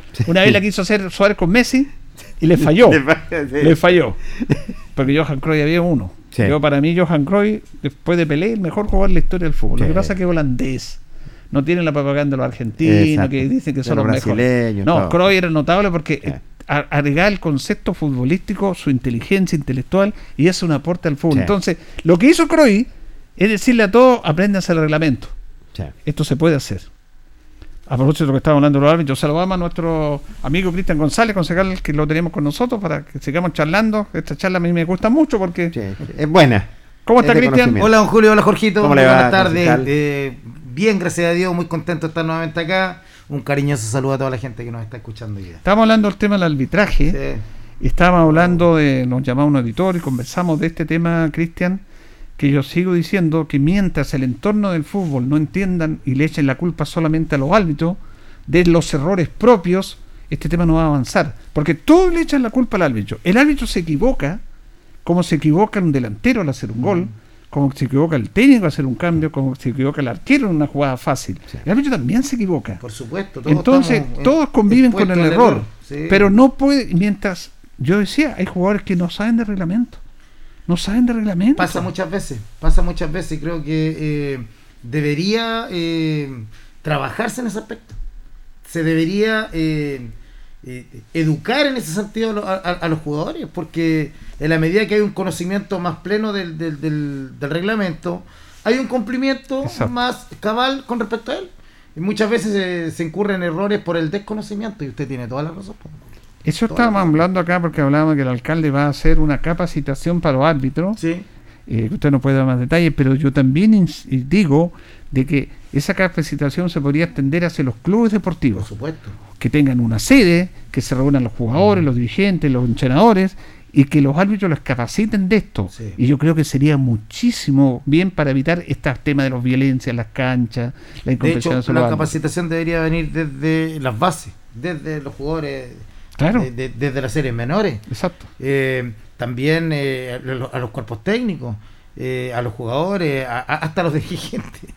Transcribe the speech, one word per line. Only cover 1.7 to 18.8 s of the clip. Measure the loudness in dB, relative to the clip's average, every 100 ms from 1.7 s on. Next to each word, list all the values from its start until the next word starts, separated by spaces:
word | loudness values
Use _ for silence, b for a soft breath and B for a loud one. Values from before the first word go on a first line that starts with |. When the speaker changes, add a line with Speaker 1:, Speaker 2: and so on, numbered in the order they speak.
| 2 0 -6 -16 B B 0
Speaker 2:
y | 4
le | 4
falló. | 6 8 8
Speaker 1:
<laughs> |
Le | 8
falló, | 4 0 -2 -6 -2
sí. | 2
Speaker 2:
Le | 4 6
falló. | 6 4 2 -2 B B -2 -2 -4 -12 -8 -2
Porque | 0 2
Johan | 0 -2
Cruyff | 0 0
había | 2 2
uno. | 2 0 -2 -10 -6
Speaker 1:
Sí. | 0 2
Speaker 2:
Yo, | 2
para | 2 2
mí, | 2 2
Johan | 2 2 2
Cruyff, | 2 2 -2 -8 -8
después | -8 -4 -2 0
de | 0
Pelé, | 0 -2
el | -2
mejor | -4 -4 2
jugador | 4 6
de | 6
la |
historia | 6 2 2
del |
fútbol. | 2 4 4
Lo | 4
Speaker 1:
Sí. |
Speaker 2:
que | 2
pasa | 0
es | 0
que |
es | 0
holandés. | 2 0 0 -2 -4 -8 -14 -14 b b b b
No | -2 0
tiene | 0
la | 0
propaganda | 0 0 0 0 -2
de |
los | -4
argentinos, | -4 -8 0 4 4
Speaker 1:
Exacto. | 4 2 0
Speaker 2:
que | 0 0
dicen | -2 -2 -4
que |
Speaker 1:
De |
Speaker 2:
son | -2 0
Speaker 1:
los | 2
Speaker 2:
los | 0
mejores. | 0 2
Speaker 1:
brasileños, | 2 2 0 0 2
Speaker 2:
No, | 2
Speaker 1:
todo. | 2
Speaker 2:
Cruyff | 2 4 2
era | 2
notable | 0 2 2 2
porque | -2 -4 -4
Speaker 1:
Sí. | -6 -8 -12 -16 -4
Speaker 2:
a-, | -4 -2
agregaba | 0 0 2 2
el | 0
concepto | -2 -2 -2 -4 -4
futbolístico, | -2 -2 -2 0 -2 -2 -4 -4
su | -2